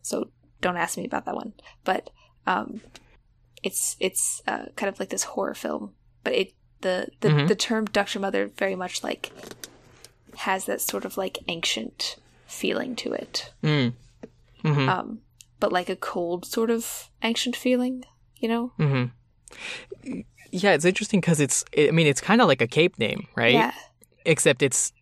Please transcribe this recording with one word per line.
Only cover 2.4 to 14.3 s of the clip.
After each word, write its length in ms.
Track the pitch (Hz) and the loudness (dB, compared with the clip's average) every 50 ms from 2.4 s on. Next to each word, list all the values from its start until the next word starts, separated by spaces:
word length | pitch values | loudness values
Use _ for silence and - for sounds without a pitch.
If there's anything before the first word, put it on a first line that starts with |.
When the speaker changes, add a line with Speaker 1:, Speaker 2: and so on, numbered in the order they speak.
| _ - | _ -2
Speaker 1:
um, 340 | 185 196 214 - - 214 - - - - - _ _ _ _ _ _ _ _ _ _ - | 0 0 -2 -4 -10 -14 -16 -18 -20 -20 -20 _ _ _ _ _ _ _ _ _ _ -10
it's, 340 | - 196 - - - - - - | -8 -6 -4 -4 -4 -4 -4 -2
it's, 420 | - 185 185 - - - - - - - | -4 -2 -2 -2 -2 -4 -4 -4 -4 -4
uh, 180 | 208 - - - - | -4 -4 -6 -8 -8
kind 140 | - - 196 | -4 -4 -4
of 80 | 190 - | -4 -4
like 100 | 185 190 | -6 -4
this 140 | - 190 - | -4 -4 -4
horror 300 | - - - 196 - - | -4 -4 -4 -4 -4 -4
film, 400 | - - - - - 208 202 - _ _ _ _ _ - | -6 -6 -4 -4 -6 -6 -10 -14 _ _ _ _ _ -4
but 100 | - 131 | -2 -2
it, 200 | - 190 - _ _ _ _ _ _ | -2 -4 -6 _ _ _ _ _ _
the, 300 | - 190 185 185 - - - _ | -4 -2 -2 -2 -4 -6 -6 _
the, 80 | - - | 2 4
Speaker 2:
Mm-hmm. 180 | 156 147 143 165 | 4 4 4 4
Speaker 1:
the 80 | 208 | 2
term 300 | 202 - - 226 220 220 | 0 0 0 0 -2 -2
Doctor 340 | 208 - 208 202 196 - 208 | 0 0 0 0 0 -2 -4
Mother 280 | 196 196 190 196 202 202 | -4 -2 0 -2 -2 -2
very 280 | - - 202 190 190 | -4 -4 -4 -2 -2
much, 280 | 185 180 180 - - - | -4 -6 -6 -6 -6 -4
like, 280 | - - - - - - - - - - - - - - - - - - - - - _ _ _ - - - | -6 -6 -6 -8 -12 -14 -16 -18 -18 -16 -16 -18 -18 -20 -20 -20 -20 -20 -20 -20 -20 _ _ _ -20 -16 -6
has 280 | - - 190 190 - | -2 -2 -2 -2 -2
that 160 | - - - | -4 -4 -4
sort 240 | - - - 202 202 | -4 -4 -4 -4 -6
of, 120 | - - - | -6 -6 -6
like, 220 | 190 190 - - - - | -6 -6 -6 -8 -6 -6
ancient 680 | 175 165 170 - - 226 226 - - - - - - - _ _ _ _ _ - | -6 -4 -2 -2 -2 -2 -4 -8 -8 -6 -6 -6 -6 -10 _ _ _ _ _ -16
feeling 480 | - - - - - - 247 254 247 233 | -10 -4 -2 -2 0 -2 -2 -4 -6 -6
to 140 | - - - | -6 -4 -4
it. 400 | - - - - - - - - _ - | -4 -6 -6 -6 -8 -8 -8 -10 _ 0
Speaker 2:
Mm. 300 | 156 151 147 131 120 120 - - - _ _ - - | 0 2 2 2 0 -2 -4 -12 -20 _ _ -20 -20